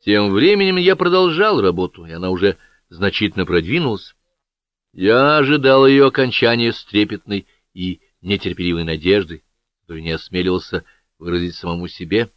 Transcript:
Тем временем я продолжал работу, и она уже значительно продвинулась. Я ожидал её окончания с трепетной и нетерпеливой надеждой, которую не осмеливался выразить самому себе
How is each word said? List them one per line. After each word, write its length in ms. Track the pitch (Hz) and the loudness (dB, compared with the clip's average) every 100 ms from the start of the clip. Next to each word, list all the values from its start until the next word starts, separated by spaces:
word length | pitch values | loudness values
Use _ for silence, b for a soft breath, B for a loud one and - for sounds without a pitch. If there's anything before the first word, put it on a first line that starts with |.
| - | 0
Тем 260 | 104 208 | 0 2
временем 460 | 107 156 208 196 185 | 2 2 2 2 2
я 180 | 180 185 | 0 2
продолжал 680 | 180 185 185 160 214 180 | 2 2 2 2 0 2
работу, 440 | 98 87 90 - 82 | 0 0 -6 -8 -16
и 60 | |
она 180 | 82 92 | -8 -4
уже 280 | 92 98 - b b _ | 0 0 -2 b b _
значительно 560 | 82 98 - 104 - 87 | -6 -4 -2 -4 -4 -2
продвинулась. 720 | 87 82 147 151 104 - _ _ _ _ _ _ _ _ | -2 0 -4 -4 -6 -10 _ _ _ _ _ _ _ _
Я 440 | - 95 117 139 151 | -4 2 4 4 2
ожидал 480 | 139 151 131 135 135 | 2 2 4 6 6
её 220 | 139 139 | 6 4
окончания 640 | 131 131 - 117 120 117 | 2 -2 0 0 0 -2
с 100 | 110 - | -4 -4
трепетной 600 | 101 104 104 - 101 - _ _ | -2 -2 -4 -6 -8 -8 _ _
и 260 | - 92 87 _ _ | -10 -8 -8 _ _
нетерпеливой 640 | 87 101 98 87 87 85 82 | -6 -4 -4 -6 -4 -2 -4
надеждой, 580 | 80 82 101 85 82 _ _ _ _ | -4 2 0 0 -12 _ _ _ _
которую 220 | _ 82 | _ -12
не 80 | 82 | -8
осмеливался 760 | 80 - 92 90 90 - 87 b b b _ | -8 -6 -4 0 -2 -4 -10 b b b _
выразить 360 | 85 87 87 85 | -6 -4 -4 -8
самому 320 | 90 87 87 | -8 -8 -8
себе 440 | - 85 101 117 | -12 -4 -4 -4